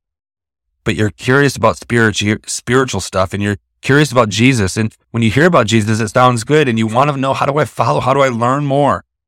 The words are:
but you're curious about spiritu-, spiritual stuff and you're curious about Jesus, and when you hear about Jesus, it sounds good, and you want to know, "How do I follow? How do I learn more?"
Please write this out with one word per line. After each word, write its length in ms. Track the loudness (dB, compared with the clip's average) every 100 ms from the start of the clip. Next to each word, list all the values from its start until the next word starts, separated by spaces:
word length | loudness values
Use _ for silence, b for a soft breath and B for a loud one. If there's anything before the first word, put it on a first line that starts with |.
| _ _ _ _ _ _ _ _
but 140 | -6 -2
you're 140 | -4
curious 440 | -4 0 2 2
about 220 | 0 -2 -2
spiritu-, 640 | -4 0 0 0 -2 -4 -6
spiritual 520 | -10 -2 -2 -2 -6
stuff 320 | -6 -4 -2
and 80 | -2
you're 180 | -4 -6 _ _
curious 300 | 2 2 4
about 180 | 2 0
Jesus, 480 | 2 2 2 0 -2
and 160 | -4 _ _
when 100 | -2
you 80 | 0
hear 160 | 2 2
about 220 | 2 2
Jesus, 320 | 2 2 -2
it 80 | 0
sounds 340 | 2 2 0
good, 260 | 0 0 2
and 120 | 0
you 80 | -2
want 220 | 0 0
to 60 | -2
know, 160 | -2
"How 140 | -2 -2
do 120 | -2
I 60 |
follow? 360 | -2 -2 -2 -2
How 120 | 0
do 80 | 0
I 80 | 0
learn 380 | 0 -2 -2 -2
more?" 380 | 0 0 -2 -6 _